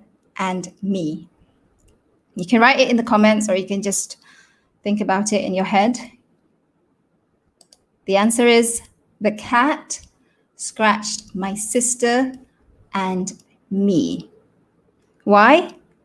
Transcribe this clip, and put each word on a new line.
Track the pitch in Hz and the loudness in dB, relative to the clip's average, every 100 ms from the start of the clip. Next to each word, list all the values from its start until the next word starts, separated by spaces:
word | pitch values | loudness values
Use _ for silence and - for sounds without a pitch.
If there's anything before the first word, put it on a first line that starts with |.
| _ _ _ - | _ _ _ -8
and | 190 185 - - | -6 -6 -10 -10
me"? | 196 190 156 165 - _ _ _ _ _ _ _ _ _ _ - | -6 -4 -4 -8 -14 _ _ _ _ _ _ _ _ _ _ -12
You | 175 | 0
can | 233 | 4
write | 233 269 | 4 4
it | 254 | 2
in | 240 | 0
the | |
comments, | 226 214 214 214 214 | 0 2 4 2 0
or | 190 | -2
you | 190 | -4
can | 202 | -6
just | 196 190 - - _ _ _ _ _ _ | -4 -6 -8 -14 _ _ _ _ _ _
think | 208 208 | -4 -4
about | 196 190 202 | 0 -2 0
it | 208 | -2
in | - | -2
your | 185 185 | -4 0
head. | 202 220 247 - _ _ _ _ _ _ _ _ _ _ _ _ _ _ _ _ _ _ _ - | 2 2 0 -8 _ _ _ _ _ _ _ _ _ _ _ _ _ _ _ _ _ _ _ -2
The | 196 | 2
answer | 214 226 240 | 2 2 4
is, | 233 233 - - _ _ - | 4 2 -2 -12 _ _ -6
"The | 208 | -4
cat | 214 - 240 277 302 - - - _ _ _ _ - | -4 -2 0 0 -2 -8 -16 -16 _ _ _ _ -16
scratched | - - 214 208 - - - 185 | -12 -2 0 0 -4 -10 -10 -8
my | 190 | -8
sister | 202 - 247 240 - 240 247 262 - - _ _ _ _ | -6 -4 -2 -2 0 0 0 -2 -6 -20 _ _ _ _
and | 196 190 185 185 - _ _ - | -6 -4 -4 -6 -10 _ _ -8
me." | 196 202 170 85 90 - _ _ _ _ _ _ _ _ _ | -2 2 2 0 -4 -12 _ _ _ _ _ _ _ _ _
Why? | - 202 220 320 - - _ _ | 2 6 6 4 2 -10 _ _